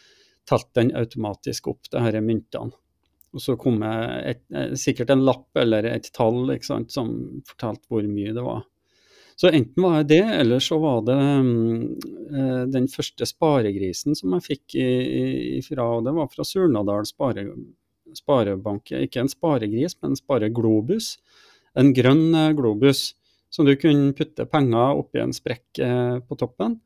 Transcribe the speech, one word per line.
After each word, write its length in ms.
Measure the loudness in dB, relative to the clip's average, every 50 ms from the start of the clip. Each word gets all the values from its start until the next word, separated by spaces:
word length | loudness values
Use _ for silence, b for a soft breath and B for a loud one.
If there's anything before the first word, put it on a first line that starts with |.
| b b b b b b b b b 0
telt 200 | 0 0 -2 _ 0
den 140 | 0 0 2 0 -2
automatisk 720 | -4 -6 -6 -6 -6 -6 -8 -8 -10 -10 -10 -8 -8 -8
opp, 160 | -10 -10 -10 -8
det 100 | -4 -2
her 160 | -2 0 0 -2
er 60 | -2
myntene. 480 | -2 -2 -4 -4 _ -12 -12 -12 -12 -14 _ _ _ _ _ _ _ _ _ _ _
Og 80 | -16 -8
så 140 | -4 -4 -4
kom 220 | -2 0 0 0 0
jeg 360 | 0 -2 -4 -4 -4 -6 -6 -6 -6 -8
et, 140 | -8 -10 _ -10
eh, 220 | -8 -6 -6 -6 -6
sikkert 380 | -4 -4 -2 -2 -2 0 2 2
en 80 | 4 4
lapp 320 | 2 2 0 -4 _ -2
eller 300 | 0 2 2 2 0 0 -2
et 220 | -4 -6 -8 -8
tall, 380 | -4 0 0 0 0 0 -2 -4
ikke 160 | -4 -6 -6 -6
sant, 240 | -6 -6 -6 -6
som 220 | -6 -6 -6 -6 -6 -8 -10 -12 -14 -16 -18 -20
fortalte 400 | -14 -10 -8 -8 -8 -10 _ -6
hvor 160 | -4 -2 -2
mye 300 | -2 -4 -4 -4 -6 -6
det 80 | -6 -6
var. 220 | -6 -6 -8 -10 _ _ _ b b b b b b b b b b b
Så 140 | b 4 4
enten 320 | 4 4 2 0 0 0
var 140 | 2 2 2 2
jeg 80 | 4 6
det, 120 | 6 4 4 4 2 2
eller 200 | 2 2 2 2
så 140 | 0 0 0 0
var 180 | 2 2 0 0 2
det, 100 | 2 2
mm, 640 | 2 2 2 4 4 4 2 2 2 2 0 0 -2 -4 -6 -8 -10 -12 -12 -14 -14 -12 -8
eh, 340 | -4 -4 -2 -2 -2 -2 -2 -2
den 160 | 0 0 0 -2
første 340 | -2 -6 -8 -8 -6 -6 -6
sparegrisen 880 | -6 -4 0 0 2 2 2 2 0 -2 -2 -4 -4 -4 -4 -4 -4 -4 -2
som 160 | -2 -2 -2
jeg 80 | -2 -2
fikk 300 | -4 -8 -8 _ -6 -4 -2
i, 120 | 0 0
i, 340 | 0 0 0 -2 -2 -2 -2 -2 -2 -4 -4 -4 -6 -6
ifra, 280 | -8 -6 -4 -4 -2 -2 -2
og 80 | -2 -2
det 60 | -2 -2
var 120 | -2 -4 -4
fra 120 | -6 -8 -8
Surnadal 600 | -4 0 2 2 2 2 2 0 0 -2 -2 -4 -6
spare-, 480 | -6 -4 -4 -2 -2 -4 -8 -10 -12 -14 -16 -18 -20 _ _ _ _ _ _ -20 -20
sparebank. 800 | -8 -2 0 2 2 2 2 0 -2 -4 -6 -6 -6 -8 -8 -6 -4
Ikke 240 | -4 -4 -2 -2 -4
en 80 | -4
sparegris, 640 | -4 -2 -2 0 0 0 0 -2 -2 -2 -2 -4 -6 _
men 120 | -6 -4
en 80 | -4 -4
spareglobus. 960 | -4 -2 0 0 0 0 0 0 2 2 2 2 2 0 -2 -2 -4 -6 -10 -14 b b b b b b b b b b b 4
En 140 | 4 6 6
grønn, 320 | 6 6 6 6 6 4 4 4
eh, 160 | 4 4 4 2
globus, 580 | 2 2 2 2 4 4 4 4 2 -2 -8 -10 _ _ _ _ _ _ _
som 140 | 0 4 4 6
du 60 | 6 6
kunne 320 | 4 4 6 6 4 2 2
putte 300 | 0 -4 -6 -6 -8 -4 0
penger 500 | 2 2 2 4 4 4 4 2 2 0
oppi 220 | -4 -4 -4 -4
en 120 | -2 -4 -4
sprekk, 300 | -6 -6 -8 -8 -10 _ _ -6 -4
eh, 420 | -2 0 0 0 0 -2 -4 -6
på 180 | -8 -10 -8 -6
toppen, 400 | -6 -6 -4 -4 -4 -4 -4 -6 _